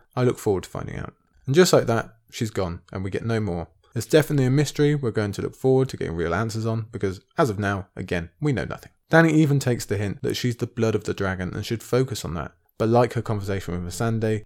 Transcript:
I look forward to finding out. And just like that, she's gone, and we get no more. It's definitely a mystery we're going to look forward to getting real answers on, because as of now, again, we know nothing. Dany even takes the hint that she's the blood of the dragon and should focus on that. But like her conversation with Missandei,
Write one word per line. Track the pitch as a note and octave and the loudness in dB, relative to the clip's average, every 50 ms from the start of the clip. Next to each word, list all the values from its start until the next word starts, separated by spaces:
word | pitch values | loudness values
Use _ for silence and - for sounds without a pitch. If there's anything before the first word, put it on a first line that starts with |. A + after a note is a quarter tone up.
| _ _ - | _ _ -2
I | C3 B2 | 0 2
look | B2 - - | 2 2 0
forward | - A2 G2 F2+ - | 0 0 0 0 0
to | - | -6
finding | - G1+ - - - - | -8 -8 -8 -8 -8 -10
out. | - - - _ _ _ _ _ _ | -10 -12 -14 _ _ _ _ _ _
And | - C3 | 0 4
just | E3 F3+ F3 - | 6 6 8 6
like | C3+ - | 4 4
that, | A#2 A#2 A2+ A2+ - - _ _ _ | 4 2 0 0 -4 -10 _ _ _
she's | - - A#2+ G#2+ | -8 -6 -4 -4
gone, | - - F#2+ E2+ E2+ F#2 - _ - | -2 -2 -2 -2 -4 -8 -10 _ -8
and | F#2+ F#2+ | -8 -6
we | G2+ | -4
get | F#2 - - | -6 -4 -2
no | A2+ A2+ A2+ | -2 0 0
more. | G#2+ G2+ F2 F2 E2 - _ _ _ _ - | 0 -2 -2 -4 -6 -8 _ _ _ _ -8
It's | A#2 - | -8 -2
definitely | - - D#3 D3 - D#3 C#3 C3 | 2 4 4 4 4 2 2 2
a | B2+ | 4
mystery | C3 D3 D3 - - - D3 D3 D3 | 4 2 2 0 0 2 2 2 2
we're | C#3+ C#3 A#2 | 0 -2 -2
going | G#2 A2 G#2+ G2+ G2 | -2 -2 -2 -2 -2
to | - F#2 | -4 -6
look | F#2+ - | -6 -4
forward | - - C3 C3 C3 C3 C3 | -2 2 4 4 4 4 0
to | - | -2
getting | - E2+ E2 E2 | -6 -6 -4 -2
real | E2+ E2 D#2+ E2+ | -2 -2 0 0
answers | F2+ A2+ A#2 G#2 A2+ A2 | 0 -2 -2 -4 -4 -2
on, | A2+ A2+ A2+ A2 - - | -2 -2 -2 -4 -6 -6
because | G#2 - G2 F#2 G2 - _ _ - | -4 -4 -4 -4 -6 -12 _ _ 0
as | E3 B2 | 0 2
of | G#2 F#2+ | 2 0
now, | G#2 G2 G2+ G2 F2+ - - | 0 -2 -2 -2 -4 -8 -10
again, | - G2+ F#2 F#2+ F2 E2+ E2+ _ - | -10 -6 -4 -4 -4 -4 -6 _ -4
we | D3 D3+ C3+ | -2 0 0
know | F#2+ C#2 | 0 -2
nothing. | - - - - - _ _ _ - | -4 -6 -10 -14 -18 _ _ _ 2
Dany | E3 D#3+ E3 E3 D3+ | 4 6 6 6 6
even | D#3 D#3+ C#3 C#3+ C#3 | 4 4 4 4 2
takes | - C3 A#2+ - - | 2 0 -2 -2 -2
the | - G#2 G2 | -4 -4 -4
hint | G#2 G2+ F#2 - - | -4 -4 -6 -4 -4
that | B2 - | -4 -4
she's | - - B2 A#2 | -2 -2 -4 -4
the | - B2 | -4 -6
blood | A2+ - - A2 A2+ G#2+ | -6 -4 -2 0 0 0
of | G#2 F#2+ | 0 -2
the | - F#2+ | -4 -4
dragon | - G2 F#2+ F#2 F2+ F#2 F2 - | -2 -2 -4 -2 -4 -4 -6 -6
and | F2 F2 | -6 -6
should | - A#2 A2 - | -6 -6 -8 -4
focus | - - B2 C3 C3 - - - | -2 0 0 0 0 -2 -6 -8
on | - D#2+ | -6 -6
that. | E2+ C2+ - - _ _ _ _ - | -6 -8 -8 -12 _ _ _ _ -2
But | A2+ A2+ | 2 4
like | A#2 A#2+ B2 A#2 - | 6 6 4 4 2
her | A#2+ | -2
conversation | A2 - A2 G2+ G2 G2+ G2 G2 - - F2 | -4 -2 -4 -4 -2 -4 -4 -4 -4 -4 -6
with | F2+ F2+ | -6 -6
Missandei, | F2 F2 - A#2+ A2+ A2+ A2 A2 A2 A2 G#2+ - | -6 -6 -4 -2 -2 0 0 0 0 0 -2 -4